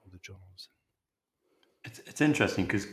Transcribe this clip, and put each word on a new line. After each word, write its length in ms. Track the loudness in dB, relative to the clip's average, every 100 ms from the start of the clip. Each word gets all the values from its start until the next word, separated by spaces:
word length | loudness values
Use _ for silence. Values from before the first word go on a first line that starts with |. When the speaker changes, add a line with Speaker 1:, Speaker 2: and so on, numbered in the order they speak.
| -20
Speaker 1:
of 60 |
the 60 | -20
journals. 500 | -20 -20 -20 -20 -20 _ _ _ _ _ _ _ _ _ _ _
Speaker 2:
It's, 160 | -20 -20
it's 220 | -8 2
interesting 460 | 4 4 2 2 0
'cause 180 | -2 -4